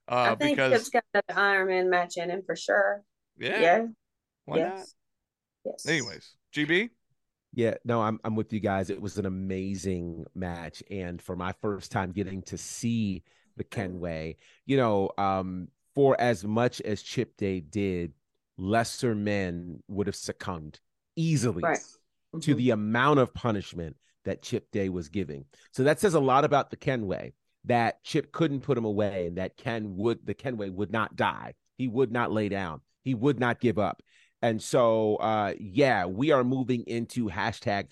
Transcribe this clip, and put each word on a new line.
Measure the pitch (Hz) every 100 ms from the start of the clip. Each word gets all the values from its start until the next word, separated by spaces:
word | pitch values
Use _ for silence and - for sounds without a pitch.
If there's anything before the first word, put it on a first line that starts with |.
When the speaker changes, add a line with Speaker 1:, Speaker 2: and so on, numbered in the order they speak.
| -
Speaker 1:
Uh, | 123 120
Speaker 2:
I | 113
think | 294 294
Speaker 1:
because | 139
Speaker 2:
Chip's | 240 233
got | 240 -
another | 202 - 180
Iron | 202 196 190
Man | 185 185
match | 180 175 175
in | 170
him | 185 185
for | 175
sure. | - 202 196 202 _ _ _ -
Speaker 1:
Yeah. | 123 196
Speaker 2:
Yeah. | 165 202 233 220 _ _ _ _
Speaker 1:
Why | - 156
Speaker 2:
Yes. | 165 190 185 _ _ _ _ _ _ _
Speaker 1:
not? | -
Speaker 2:
Yes. | - -
Speaker 1:
Anyways, | 160 113 80 - _ _
G | 147
B? | 147 175 233 _ _ _ _ _ _
Speaker 3:
Yeah, | - 113 -
no, | 117 117
I'm, | 107 110
I'm | 113 110
with | 107
you | 107
guys. | 101 98 90
It | -
was | 101 104
an | 95
amazing | 92 95 95 95 98 98 90 87 82 80
match. | 90 90 85 80 - -
And | 98 87 85
for | - 90
my | 90 -
first | 110 98 -
time | - 92
getting | 92 95 98
to | - 90
see | - - 117 117 104 87 - _ _ -
the |
Kenway, | - - 95 90 85 80 80 76 _ _ -
you | 135
know, | 120 101 98 -
um, | 98 95 92 92 90 _ _
for | - 139 131
as | 123 104
much | 104 110 120 -
as | - 104
Chip | - - 110 -
Day | 101 95
did, | 76 101 98 90 85 - _ _ _ -
lesser | 92 113 117 - 123
men | 107 104 101 92 87 90 69 -
would | 98 101
have | -
succumbed | - - - 87 76 - _ _ _ -
easily | 165 151 117 90
Speaker 2:
Right. | 170 139
Speaker 3:
to | - - _ _ _ 165
Speaker 2:
Mm-hmm. | 156 123
Speaker 3:
the | 123
amount | 107 107 117 135 147
of | 123
punishment | - 123 104 - 87 82 - _ _ -
that | 95
Chip | - 117 -
Day | 104 95
was | 90 76
giving. | 101 78 71 69 _ _
So | -
that | 135 156
says | 214
a | 160
lot | 135 131
about | 147 139 -
the | -
Kenway, | - 127 101 82 - - _ _
that | - 120 113 -
Chip | - 151 -
couldn't | - 160 139
put | 135 123
him |
away | 110 104 104 98 87
and | 87
that | 92 _
Ken | 127 117 107 92
would, | 113 117 -
the |
Kenway | 101 139 117 98
would | 92 101
not | 110 104 -
die. | 107 53 58 - _ -
He | 127
would | 110 127
not | 120 104
lay | 107 104
down. | 98 90 73 _ _
He | 135
would | 131 135 123
not | 123 117
give | 120 104
up. | 95 - _ _ _ -
And | 120 110
so, | - 139 117 110 110 107
uh, | 110 107 101 -
yeah, | 101 95 139 107
we | 90 92 151
are | 143
moving | 123 131 120 123 -
into | 117 113 - 110
hashtag | 87 104 - 113 101 -